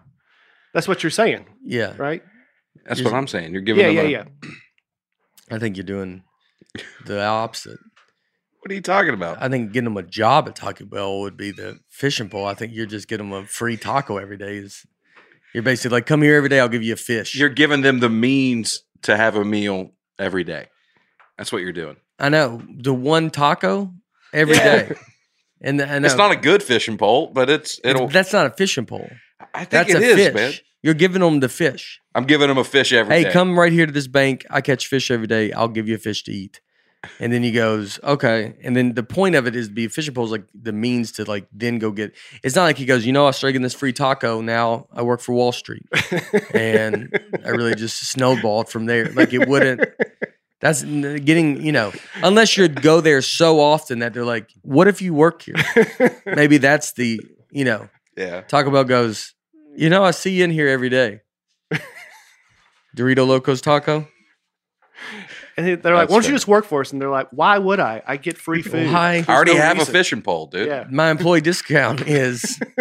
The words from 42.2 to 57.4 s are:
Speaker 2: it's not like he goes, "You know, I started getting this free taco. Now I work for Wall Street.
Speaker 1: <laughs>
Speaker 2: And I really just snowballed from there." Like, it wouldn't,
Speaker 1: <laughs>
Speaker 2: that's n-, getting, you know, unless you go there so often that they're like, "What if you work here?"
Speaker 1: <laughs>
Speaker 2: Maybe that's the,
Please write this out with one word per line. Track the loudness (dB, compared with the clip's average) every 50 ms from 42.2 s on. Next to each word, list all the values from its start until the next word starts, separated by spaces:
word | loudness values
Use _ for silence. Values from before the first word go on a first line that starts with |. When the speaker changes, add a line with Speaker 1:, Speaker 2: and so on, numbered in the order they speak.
| -20 -20 -18 -8
Speaker 2:
it's | -6 -2 0
not | 2 2
like | 2 2 0
he | 0
goes, | 0 0 2 2
"You | 2
know, | 2 4 4
I | 2
started | 2 0 -2 -2
getting | -2 -2
this | -4 -4 -6
free | -4 -6 -6 -4
taco. | -2 -2 -2 -2 -2 -2 -4 -4 -4
Now | -4 -4 -2 -2 -2 -2 -2 -4 -8 _
I | -8 -6
work | -4 -2 -2 -4
for | -4 -4 -2
Wall | 0 0 -2
Street. | -2 -4 -10 -14 -16 -16 -12 _ -4 -4 -4 -4 -6 -6
Speaker 1:
<laughs> | -4 -2 -2 -2 -2 -2 -2
Speaker 2:
And | 0 2 2 2 2 2 0 -4 -6 -6 -8 -8 -8 -6 -8 -10 -8 -6
I | -4
really | -2 -2 0 -2 -2
just | -4 -6 -8 -8 -8 -8 -8
snowballed | -2 0 2 2 2 2 0 -2 -2 -2 -4 -6
from | -8 -6 -4
there." | -2 -2 -2 -2 -2
Like, | 0 2 2 2 2
it | 0 2 2
wouldn't, | 2 2 2 2 2 0 -2 -4 -2 -6 -8 -8 _ _
Speaker 1:
<laughs> | -14 -14 _ _ _ _ _ _
Speaker 2:
that's | 0 0 0 -2
n-, | -4 -4 -4 -4 -4 -4 -6 -2 2
getting, | 2 4 4 4 2 0 -2 -2
you | 0
know, | 0 0 0 -2 -4 -10 -16 -18 -6 0
unless | 2 4 6 6 6 6 4 4
you | 4 2
go | 2 4 4 6 6 6
there | 6 4 4 4
so | 2 -2 0 2 4 4 6 6
often | 4 4 2 2 0 -6 -6 -6
that | -6 -6 -6
they're | -6 -4
like, | -4 -4 -6 -8 _ _ _
"What | -6 2 4 6 6 6
if | 4 2
you | -2 -2 2
work | 4 4 4 2 -2
here?" | -10 -6 -6 -4 -4 2 2 2 2 2 2 2 2 2 0 -2 _
Speaker 1:
<laughs> |
Speaker 2:
Maybe | -4 2 2 4 6 6 4
that's | 6 4 2 2 0 -6
the, | -6 -4 -4 -4 -4 -6 -10 -16 _ _